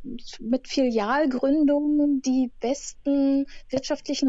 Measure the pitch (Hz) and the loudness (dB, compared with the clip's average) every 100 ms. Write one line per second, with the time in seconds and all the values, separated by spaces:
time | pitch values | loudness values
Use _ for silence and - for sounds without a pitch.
0 | 269 240 - - 220 254 - - 254 226 | -12 -12 -14 -12 -4 -4 -2 0 0 0
1 | 208 277 311 254 269 302 285 285 294 294 | 0 2 0 0 2 4 4 4 2 2
2 | 294 277 262 254 254 - 233 277 - - | 2 2 0 0 0 -2 -4 -4 -8 -8
3 | - 277 277 277 277 - - 262 - 294 | -2 2 2 2 -2 -8 -6 -6 -4 -4
4 | - 269 | -4 0